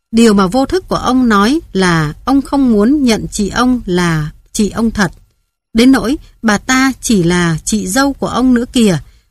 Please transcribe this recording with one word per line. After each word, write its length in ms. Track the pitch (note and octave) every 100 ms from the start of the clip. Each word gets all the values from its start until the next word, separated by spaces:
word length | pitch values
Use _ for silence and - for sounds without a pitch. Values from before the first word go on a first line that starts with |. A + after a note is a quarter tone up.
| _
Điều 220 | A3+ A#3
mà 140 | G3+ F#3
vô 180 | B3 C4+
thức 220 | F#4 -
của 80 | E3+
ông 340 | - B3+ A#3+
nói 300 | G3+ G#3 D#4+ -
là 400 | F#3+ F3+ E3 D3 D#3+ -
ông 160 | C#4
không 300 | - C#4 B3+
muốn 320 | G#3 A3 D4+
nhận 220 | B3 G#3+ E3
chị 180 | - G3
ông 320 | - B3 B3 G3+
là 460 | F3+ F3 D#3+ D3+ - _
chị 180 | - G3
ông 220 | E3 A3+
thật. 200 | G#3+ F#3 - _ _ _ _ _
Đến 180 | A3+ B3+
nỗi 260 | C4+ G#3+ D#4 - _
bà 160 | A3+ G3+
ta 340 | - C4 C4+ A#3+
chỉ 220 | - G#3
là 340 | E3+ F3+ E3+ D#3 -
chị 220 | G#3+ F#3
dâu 260 | B3 C#4
của 140 | C4 F3
ông 260 | A3 B3+
nữa 120 | A#3+ B3
kìa. 260 | B3 G#3+ D3+ - _ _